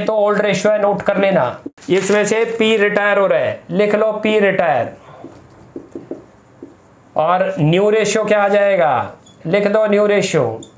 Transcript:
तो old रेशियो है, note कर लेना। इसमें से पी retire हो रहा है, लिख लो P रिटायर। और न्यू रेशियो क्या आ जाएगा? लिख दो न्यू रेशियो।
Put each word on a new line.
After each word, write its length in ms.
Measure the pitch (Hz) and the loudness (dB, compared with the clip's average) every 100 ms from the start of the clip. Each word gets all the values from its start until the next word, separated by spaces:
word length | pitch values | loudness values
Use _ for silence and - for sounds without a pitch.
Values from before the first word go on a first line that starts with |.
| 190 | -2
तो 80 | |
old 280 | 220 208 202 | 0 0 0
रेशियो 300 | 208 185 208 | 0 0 0
है, 80 | 208 | 2
note 200 | 202 190 | 0 0
कर 160 | - 196 | -2 0
लेना। 420 | 196 175 123 - - - - | 2 2 0 -6 -14 -12 -2
इसमें 360 | 185 190 208 202 | -2 2 0 0
से 180 | 220 226 226 | 0 -2 0
पी 160 | 220 220 | 0 2
retire 400 | 202 202 208 202 | 2 0 0 2
हो 100 | 190 | 2
रहा 120 | 160 | 2
है, 200 | 123 - - | 0 -4 -6
लिख 260 | 175 208 208 | -2 0 0
लो 160 | 220 | 0
P 260 | 208 214 214 | -2 0 2
रिटायर। 520 | 202 185 170 131 113 - - - - - - - - - - - - - - - - - - - - _ - - | 2 2 0 0 -2 -8 -20 -20 -20 -20 -20 -20 -20 -20 -18 -18 -16 -16 -18 -20 -20 -20 -20 -20 -20 _ -12 -4
और 380 | 160 185 190 185 | -2 0 -2 -2
न्यू 300 | 151 175 208 | 0 2 2
रेशियो 340 | 220 202 220 | 0 0 -2
क्या 180 | 208 208 | 0 2
आ 40 | 202 | 2
जाएगा? 640 | 202 202 190 156 123 101 - - - 160 | 2 2 2 2 0 -4 -12 -20 -14 -2
लिख 220 | 196 202 | 0 2
दो 180 | 208 214 | 0 2
न्यू 180 | 202 208 | 2 2
रेशियो। 540 | 208 190 160 117 110 - | 0 0 0 -2 -4 -12